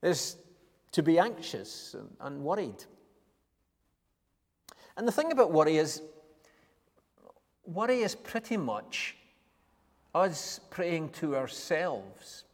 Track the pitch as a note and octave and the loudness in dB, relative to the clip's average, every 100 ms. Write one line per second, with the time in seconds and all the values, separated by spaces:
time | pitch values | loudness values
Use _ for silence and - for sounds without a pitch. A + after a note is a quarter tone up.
0 | E3+ E3+ - - - - _ _ _ - | 2 0 -2 -8 -20 -20 _ _ _ 0
1 | D#3 E3 G#3 A3+ - G#2+ F#2+ - - - | 6 6 4 0 -10 -10 -10 -14 -14 -14
2 | - - C#3 C#3+ C#3+ G3 E3 G2+ - - | -16 -12 -12 -8 -2 -2 -2 -8 -18 -20
3 | _ _ _ _ _ _ _ _ _ _ | _ _ _ _ _ _ _ _ _ _
4 | _ _ _ _ _ _ - - - - | _ _ _ _ _ _ -20 -20 -20 -2
5 | A#3 - D#4+ C#4+ G#3 D#3+ D#3 D#3+ D#3 - | 0 2 0 6 6 8 6 6 2 -2
6 | - - - _ _ _ _ _ _ _ | -12 -18 -20 _ _ _ _ _ _ _
7 | _ _ - - _ _ - E3+ A3+ B3+ | _ _ -20 -20 _ _ -10 -4 2 2
8 | G#3+ - - A3+ A3+ A3+ C3+ G#2+ - - | 2 -2 -6 -8 -2 -2 0 -4 -6 -6
9 | - - _ _ _ _ _ _ _ _ | -6 -8 _ _ _ _ _ _ _ _
10 | _ D#3+ F#3+ D#3 - - - - F3 E3 | _ 2 2 0 -10 -12 -14 -6 -2 -2
11 | D#3 - D#3+ C#3 C3 - - D#3+ F3+ B2+ | -4 -4 -2 -2 -4 -8 -2 0 0 -4
12 | F#2+ - - - - | -8 -18 -20 -20 -20